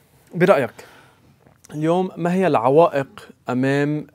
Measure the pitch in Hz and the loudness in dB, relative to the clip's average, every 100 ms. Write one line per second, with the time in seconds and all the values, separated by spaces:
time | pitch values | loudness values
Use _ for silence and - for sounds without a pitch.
0 | _ _ _ 175 165 139 120 - - - | _ _ _ -2 2 2 0 -10 -20 -20
1 | _ _ _ _ _ _ - 151 156 175 | _ _ _ _ _ _ -16 -6 -2 -2
2 | 185 180 170 185 185 135 117 143 170 143 | -2 -6 -4 0 0 2 4 4 4 2
3 | 135 - - _ - 123 135 139 143 151 | -6 -12 -20 _ -8 -4 -2 -2 -2 -6
4 | - | -10